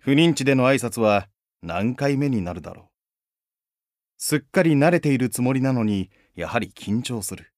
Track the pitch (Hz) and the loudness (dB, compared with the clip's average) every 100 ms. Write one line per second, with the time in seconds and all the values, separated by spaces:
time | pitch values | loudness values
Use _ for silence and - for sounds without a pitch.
0 | - 139 170 147 135 135 127 135 117 113 | 2 4 4 2 0 2 4 2 -2 0
1 | 110 101 - _ _ _ 85 82 110 123 | 2 2 0 _ _ _ -8 -2 -2 -2
2 | 143 139 143 120 87 87 85 - - _ | -2 0 0 -2 -4 -8 -12 -18 -20 _
3 | _ _ _ _ _ _ _ _ _ _ | _ _ _ _ _ _ _ _ _ _
4 | _ _ - 151 - - 170 143 151 175 | _ _ -4 -4 -2 0 2 4 4 2
5 | 151 131 123 - 123 135 135 127 107 101 | 2 0 0 0 0 0 0 0 0 -2
6 | 92 _ _ - 82 117 107 - - 110 | -4 _ _ -10 -6 -4 -6 -12 -6 -4
7 | 120 120 95 87 80 | -4 -8 -8 -12 -18